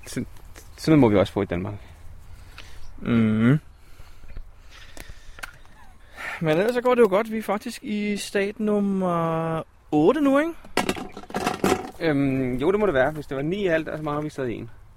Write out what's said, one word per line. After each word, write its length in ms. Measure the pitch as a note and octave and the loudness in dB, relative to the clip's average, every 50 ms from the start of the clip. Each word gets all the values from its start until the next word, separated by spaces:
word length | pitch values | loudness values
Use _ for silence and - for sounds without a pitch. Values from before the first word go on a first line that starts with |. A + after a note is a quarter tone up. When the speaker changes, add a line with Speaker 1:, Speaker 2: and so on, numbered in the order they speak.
| - | -4
Speaker 1:
sådan, 200 | - - C#3 A#2+ - - - - - - - - - - | -8 -8 -8 -8 -8 -10 -14 -16 -18 -18 -18 -18 -18 -16
sådan 140 | - - - D#3+ | -4 2 6 6
noget 60 | D3 | 8
må 80 | C3 A2+ | 8 8
vi 80 | G#2 | 8
også 160 | G2 F#2+ - - | 6 4 4 2
få 100 | G#2+ G2+ | 0 -2
i 40 | |
Danmark. 280 | - - F2 F#2 G#2 G#2 G2+ - - - - - - - - - - - - - - - - - - - - - - - - | 0 -2 -4 -4 -6 -8 -10 -14 -16 -18 -16 -16 -16 -16 -16 -16 -16 -16 -16 -16 -18 -16 -16 -16 -14 -12 -10 -10 -10 -10 -8
Speaker 2:
Mhm. 600 | - - A#2+ A#2 A2+ A2 A2 A2 A2+ A#2+ C#3 D#3 - - - - - - - - - - - - - - - - - - - - - - - - - - - - - - - - - - - - - - - - - - - - - - - - - - - - - - - - | -2 2 2 4 4 4 4 4 6 6 4 4 2 -4 -18 -20 -20 -20 -18 -18 -18 -18 -16 -16 -16 -12 -12 -12 -12 -14 -16 -20 -20 -20 -20 -18 -18 -16 -14 -14 -14 -14 -14 -14 -16 -16 -14 -14 -14 -14 -16 -18 -20 -20 -20 -20 -20 -20 -20 -20 -20 -20 -16 -12 -10 -10 -6 -2
Men 180 | E3+ D#3+ D3+ E3 | 0 2 2 4
ellers 160 | G3 A3+ B3 | 2 2 0
så 60 | B3 | 0
går 140 | A#3 B3 B3 | 2 4 6
det 80 | A#3+ A#3+ | 6 6
jo 60 | G3+ | 6
godt. 240 | F#3 G3 A3+ A3+ G#3+ | 6 4 2 0 -4
Vi 60 | A3 | -4
er 40 | G#3 | -2
faktisk 420 | - G3 G#3 - A#3+ A3+ - - | -2 -2 -2 -4 -6 -10 -10 -6
i 320 | A#3 G#3 G#3 G#3 G#3 G#3 | -4 -4 -2 -2 -2 -2
stat 440 | G3 - - - G#3 G3 G3+ G#3+ - | -4 -4 -2 -2 0 0 -2 -2 -2
nummer 1040 | G#3+ G#3 G#3 G#3 G3+ G3+ G3 F#3+ F#3 F3+ F3 E3+ E3 E3 E3 D#3+ E3 E3 E3 D#3+ - - - - _ - | 0 0 2 2 2 2 0 0 0 0 0 0 0 0 0 0 -2 -2 -2 -4 -6 -8 -14 -20 _ 0
otte 300 | - D3+ D3+ E3+ C4 D#4 | 4 6 6 6 6 6
nu, 180 | D4 C#4 C4+ C#4 | 4 4 4 4
ikke? 140 | D4+ E4+ E4+ - - - - - - - - - - - - - - - - - - - - - - - - - - - - - | 2 0 -4 -8 -12 -6 -4 -2 -2 -2 -4 -6 -8 -12 -14 -16 -14 -10 -6 -4 -4 -4 -2 0 0 2 2 0 -2 -6 -8 -2
Speaker 1:
Øhm, 560 | E3 E3 D3 C#3 C#3 C#3 C3 C3+ C3 B2+ B2 | 0 2 2 4 2 2 2 0 0 0 0
jo, 160 | B2+ C#3 E3 G3 | 0 2 2 2
det 80 | G#3 | 4
må 60 | G#3+ | 2
det 80 | G3 D#3 | 2 4
være. 160 | C3 B2+ C#3+ | 4 2 2
Hvis 160 | D#3 D#3 C#3 | 0 -4 -6
det 100 | - C#3+ | -6 -6
var 60 | C3+ C#3 | -4 -2
ni 200 | D#3 F#3 G#3 G#3 | -2 -2 0 2
i 40 | |
alt, 220 | F3+ E3 D#3+ D#3 - - | 2 2 0 0 -2 -6
så 60 | D#3 D#3 | -4 -4
mangler 200 | D3+ D3 D3 D3+ | -2 -2 -2 -4
vi 60 | D3+ | -4
stadig 260 | - - C3+ B2 G#2 | -4 -4 -4 -4 -4
en. 140 | G2+ A2 A#2 - - - - - | -6 -8 -10 -14 -18 -20 -20 -20